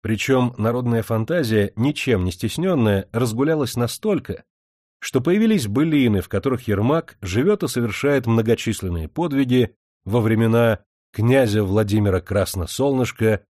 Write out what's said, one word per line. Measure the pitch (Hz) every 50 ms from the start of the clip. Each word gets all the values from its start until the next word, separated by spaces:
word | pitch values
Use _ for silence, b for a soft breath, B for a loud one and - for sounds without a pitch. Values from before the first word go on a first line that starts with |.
| _
Причем | 101 110 101 - - 135 127 123 120 123 -
народная | 107 113 117 123 123 120 117 117
фантазия, | 110 - 117 110 110 - 165 180 147 110 110 107 101 101 _
ничем | 110 117 143 147 - - 135 117 98 90
не | 90
стесненная, | - - - 110 - - 170 190 180 143 113 107 101 98 - _
разгулялась | - 117 127 120 110 117 139 151 160 156 139 - -
настолько, | 120 120 117 - - - 214 202 147 - - 92 - _ _ _ _ _ _ _ _ _ _ _ _
что | - - - 131
появились | 123 165 180 214 220 226 220 185 123
былины, | 101 101 131 151 160 156 147 131 117 104 95
в | 87 -
которых | - 98 - 139 131 120 -
Ермак | - 101 95 107 123 151 165 - - - _
живет | - 95 87 113 139 196 208 202 -
и |
совершает | 131 - 123 120 110 95 - - 143 143 135 113
многочисленные | 113 113 117 110 110 113 - - 120 104 - - 92 87 82 80 76
подвиги | _ - 180 170 139 135 139 123 123 127 120 - _ _ _ _ _ _ _
во | 95 104 120
времена | 107 107 113 107 117 113 113 117 117 117 110 - _ _ _ _ _ _
князя | _ - 107 120 131 135 131 107 101 107 104
Владимира | 92 98 107 110 98 104 110 104 101 90 92
Красносолнышка | - - 98 101 92 - - 98 85 - - - 131 143 139 131 123 - - - 113 110 107 98 _ _